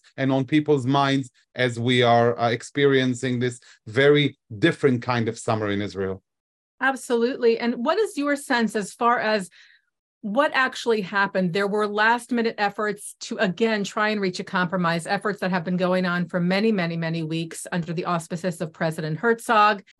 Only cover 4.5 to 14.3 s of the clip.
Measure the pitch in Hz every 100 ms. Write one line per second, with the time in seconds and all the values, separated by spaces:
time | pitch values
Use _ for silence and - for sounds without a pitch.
4.5 | 107 160 151 143 123 123 120 113 113 -
5.5 | 110 104 101 101 90 95 95 _ _ _
6.5 | _ _ _ 262 262 - 240 233 269 240
7.5 | 226 233 247 240 370 403 285 285 285 -
8.5 | 240 220 220 190 - 233 240 214 214 180
9.5 | - - _ _ _ _ _ 208 220 302
10.5 | 277 262 254 240 220 180 202 196 196 180
11.5 | 190 202 208 208 208 214 240 233 240 226
12.5 | 220 202 202 208 202 - - - 208 202
13.5 | 175 226 220 196 - 214 214 190